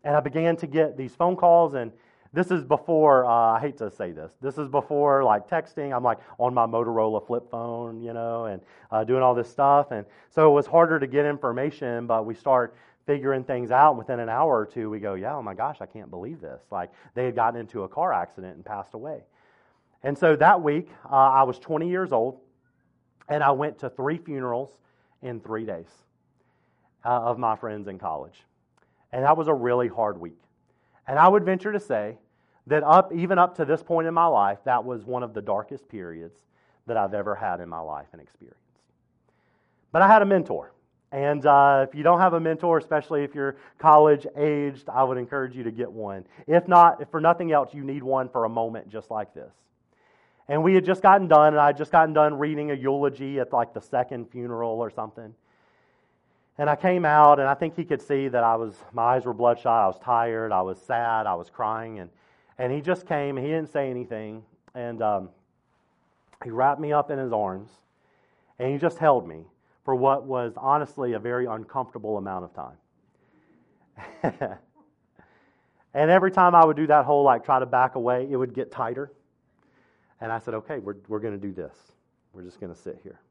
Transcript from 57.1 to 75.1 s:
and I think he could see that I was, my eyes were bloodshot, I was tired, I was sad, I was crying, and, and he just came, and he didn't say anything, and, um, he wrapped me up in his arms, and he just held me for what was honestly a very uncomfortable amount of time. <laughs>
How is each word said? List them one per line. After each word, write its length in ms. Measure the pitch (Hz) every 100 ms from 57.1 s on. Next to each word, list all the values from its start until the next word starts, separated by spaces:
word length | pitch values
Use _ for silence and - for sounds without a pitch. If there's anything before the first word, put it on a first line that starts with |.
| 151 147 143
and 80 | 135
I 60 |
think 200 | 139 160
he 120 | 160 160
could 160 | 143
see 260 | - 139 135
that 160 | 120
I 100 | 117
was, 220 | 113 113 104 -
my 220 | 113 117
eyes 100 | 127
were 80 | 123
bloodshot, 500 | 107 120 117 127 117
I 40 | 98
was 120 | 92
tired, 540 | 127 120 117 113 113
I 80 | 95
was 180 | 95 92
sad, 480 | - 117 120 113 104
I 80 |
was 140 | 87 87
crying, 520 | - 107 110 113 107
and, 100 | 87 _ _ _ _ -
and 120 | 127
he 120 | 143
just 240 | 147 180 180
came, 320 | 151 143 139
and 80 | 139
he 40 |
didn't 200 | 160 151
say 180 | 147 135
anything, 540 | 123 123 110 107 110 110 _ _
and, 260 | 127 120 113
um, 300 | 110 101 92 _ _ _ _ _ _ _ _ _ _ _
he 60 | 123
wrapped 280 | 113 139 143
me 140 | 147
up 180 | 147 143
in 80 | 139
his 140 | 131
arms, 380 | 113 101 95 107 _ _ _ _ _ _ _ _ -
and 120 | 127
he 60 | 139
just 220 | 165 160
held 280 | 160 127 85
me 200 | 80 85 _ _ _ -
for 80 |
what 300 | 127 135 139
was 280 | 135 127 117 113
honestly 560 | 135 147 147 - 123
a 40 | 110
very 280 | 117 123 123
uncomfortable 720 | 110 110 135 123 117 107 107
amount 260 | 98 92
of 80 | 90
time. 240 | - 64 71 _ _ _ _ _ _ _ _ _ _ _ - - -
<laughs> 360 | 151 - 120 98 _ _ _ _ _